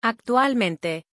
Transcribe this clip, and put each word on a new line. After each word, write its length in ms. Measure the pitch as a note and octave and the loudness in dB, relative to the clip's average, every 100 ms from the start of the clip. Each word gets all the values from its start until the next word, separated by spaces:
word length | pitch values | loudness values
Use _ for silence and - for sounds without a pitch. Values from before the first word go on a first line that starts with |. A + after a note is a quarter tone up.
Actualmente, 1040 | A3+ A3+ - B3 C4+ B3 F#3+ D#3+ E3+ D#3+ - | -2 -4 0 2 2 2 0 -2 -6 -6 -10